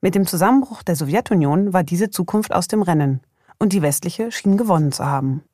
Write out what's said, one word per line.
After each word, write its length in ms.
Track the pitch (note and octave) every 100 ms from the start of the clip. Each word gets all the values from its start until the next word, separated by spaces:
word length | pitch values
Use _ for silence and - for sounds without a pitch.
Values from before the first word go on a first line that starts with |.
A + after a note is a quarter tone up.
Mit 140 | F#3+ G3
dem 120 | F#3+
Zusammenbruch 560 | F3 F#3+ C4 C4 A3
der 120 | - E3
Sowjetunion 760 | D3 F3+ - F#3+ C#3+ D#3 G3+
war 100 | F#3
diese 260 | D3+ F3 G#3+
Zukunft 440 | - F3 G3+ G#3+
aus 140 | - F3
dem 140 | G#3+
Rennen 400 | F#3+ D#3+ C#3+ C3 _ _ _ _
und 140 | G#3+
die 80 | F#3+
westliche 500 | D3+ C#3 F3+ - A3+
schien 260 | - G3+ G3
gewonnen 340 | A3+ E3+ D3+
zu 140 | C3 C#3
haben. 380 | C#3 C3+ C3+ -